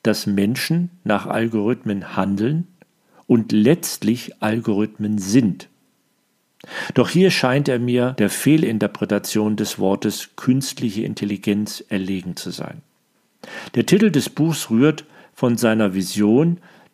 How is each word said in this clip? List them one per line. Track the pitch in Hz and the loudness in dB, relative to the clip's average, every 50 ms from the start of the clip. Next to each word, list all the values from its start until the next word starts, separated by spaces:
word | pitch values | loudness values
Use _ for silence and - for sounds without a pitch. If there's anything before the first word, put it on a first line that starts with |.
| - | -2
dass | 113 107 - - | -2 -2 0 -2
Menschen | 107 101 98 98 104 123 131 - - 160 175 175 175 - - - | -2 0 0 0 0 0 -2 -2 -2 0 0 -2 -2 -6 -8 -4
nach | 107 104 101 98 | -2 -2 -2 -2
Algorithmen | - - 107 113 113 113 107 101 110 127 123 - 110 101 98 90 - - | -2 -4 -2 -2 -2 -2 -2 0 0 -2 -2 -4 -6 -6 -6 -6 -8 -4
handeln | - 95 98 98 98 107 123 151 165 175 - _ _ _ _ _ _ _ _ _ _ _ | -2 -2 -2 0 -2 0 0 0 -2 -4 -6 _ _ _ _ _ _ _ _ _ _ _
und | - 127 113 107 - 107 | 2 2 2 2 2 0
letztlich | 107 104 123 165 175 - - - - - 104 117 120 - - - - - | 2 4 4 4 2 0 -8 -8 -4 -2 -2 -2 -2 -4 -14 -14 -6 -4
Algorithmen | 107 107 117 113 113 104 98 107 107 - - 107 104 107 104 | -4 -2 -2 -2 -2 0 0 0 -2 -4 -6 -4 -2 -2 -2
sind. | 92 95 104 135 120 98 82 - - - _ _ _ _ _ _ _ _ _ _ _ _ _ _ _ _ _ _ - - - - - - - | -2 2 2 4 4 4 0 -4 -8 -20 _ _ _ _ _ _ _ _ _ _ _ _ _ _ _ _ _ _ -20 -14 -12 -10 -8 -4 0
Doch | - 120 175 | 0 2 2
hier | - 175 185 185 | 4 4 4 4
scheint | 180 - - 127 123 143 143 143 | 4 2 2 2 2 2 2 0
er | 127 120 | 0 0
mir | 120 123 120 123 123 127 - - | 0 0 2 2 2 0 0 0
der | 107 101 | 0 0
Fehlinterpretation | - - - 135 151 156 156 120 113 107 104 101 - - 110 101 107 101 98 - - 107 107 107 107 | 0 0 2 4 4 4 4 2 0 0 -2 -2 -2 -4 -4 -2 -2 -2 -2 -2 -2 0 0 0 0
des | 104 107 - - - | -2 -2 -4 -2 -2
Wortes | 98 95 95 - - 107 95 - - - - | 0 0 0 0 0 -2 -4 -4 -10 -14 -16
künstliche | - - - 127 135 131 - - - - 117 95 98 85 | -8 0 0 2 2 0 -4 -8 -4 -6 -4 -4 -4 -6
Intelligenz | - 110 - - 104 101 95 - 107 101 104 107 104 - - - - | -6 -6 -4 -4 -4 -4 -4 -2 0 0 0 0 -4 -6 -12 -12 -6
erlegen | 107 98 95 92 98 92 90 90 85 | -6 -4 -4 -4 -4 -6 -6 -8 -10
zu | - - 92 | -10 -10 -12
sein. | 90 - - - - - - _ _ _ _ _ _ _ _ _ _ _ - - - - - - - | -10 -10 -10 -10 -12 -14 -20 _ _ _ _ _ _ _ _ _ _ _ -20 -18 -16 -16 -14 -6 -2
Der | 120 110 | 0 2
Titel | - 170 214 220 214 | 4 4 6 6 4
des | 156 143 - - | 4 2 0 0
Buchs | - - 147 165 160 - - - | -2 0 0 0 0 -2 -4 0
rührt | 117 113 135 151 156 151 - _ _ - - - _ | 2 4 4 4 2 0 -6 _ _ -20 -20 -20 _
von | - - 123 120 | -2 0 0 0
seiner | 113 120 113 110 110 107 98 92 | 2 2 2 2 4 2 0 0
Vision, | 98 92 87 - 104 104 104 110 131 160 170 170 175 _ - - - _ _ | -2 -4 -4 -2 0 2 4 4 4 4 2 0 -2 _ -18 -20 -20 _ _